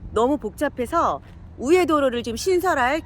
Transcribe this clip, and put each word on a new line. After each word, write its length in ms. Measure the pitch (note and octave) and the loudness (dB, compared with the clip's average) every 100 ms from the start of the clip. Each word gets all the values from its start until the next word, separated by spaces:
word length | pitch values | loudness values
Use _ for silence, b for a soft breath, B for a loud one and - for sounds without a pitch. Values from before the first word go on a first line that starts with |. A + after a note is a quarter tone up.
| - | -4
너무 240 | G3+ A#3+ D4 | 0 2 0
복잡해서 840 | G#3 - D4 - A#3 E4 B3+ C#3+ B B - - | -4 -4 -4 -4 -4 0 0 -2 B B -18 -6
우회 300 | A#3+ F4+ E4 | 2 4 4
도로를 360 | D4+ C4+ A#3+ | 2 2 0
지금 140 | A#3 A3+ | -4 -4
신설할 640 | F#4+ F4+ F#4 D#4+ B3 D#4 | 0 0 2 2 2 0